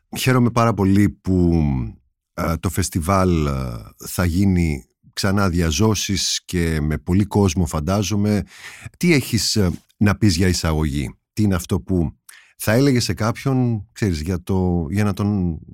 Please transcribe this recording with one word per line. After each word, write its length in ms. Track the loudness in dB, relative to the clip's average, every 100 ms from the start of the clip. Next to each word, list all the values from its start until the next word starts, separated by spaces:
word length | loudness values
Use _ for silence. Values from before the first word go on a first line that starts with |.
| _ -4
Χαίρομαι 320 | 0 2 2
πάρα 240 | 2 2
πολύ 360 | 2 4 4 4
που, 540 | 0 0 2 4 4 2 0 -4 -10 _ _ _
ε, 200 | -6 -4 -2
το 100 | -4
φεστιβάλ, 760 | -4 -4 -2 0 2 2 2 0
ε, 60 | -2 -6 -8 -14 -18
θα 280 | -10 -2 0
γίνει 600 | 2 2 2 2 -2 -8 _ _
ξανά 360 | -4 -2 0 0
διαζώσεις 920 | 2 0 2 0 0 -2 -4 -4 -6 -4
και 360 | -2 0 0
με 160 | -2 -4
πολύ 280 | 0 0 2
κόσμο, 400 | 2 2 2 -2
φαντάζομαι. 800 | -2 -2 -2 -2 -2 0 0 -4 -12 -20 -18 -20 -4
Τι 160 | 2
έχεις, 420 | 2 2 -2 -2 0
ε, 160 | 0 -2 _ -2
να 180 | 0 2
πεις 180 | 2 4
για 120 | 2
εισαγωγή; 680 | 2 0 0 -2 -2 -6 -10 _
Τι 100 | -2
είναι 120 | 0 0
αυτό 240 | -2 -4
που 320 | -2 -2 -2 -6 _ -20 _ -8
θα 120 | 0
έλεγες 300 | 2 2 2
σε 100 | -2
κάποιον, 760 | -2 -4 -4 -2 0 0 -2 -8
ξέρεις, 300 | -4 -2 -2
για 220 | -4 -4
το, 420 | -2 -2 0 0 -2
για 140 | 0
να 100 | 0
τον 440 | 0 -2 0 -2 -4 -10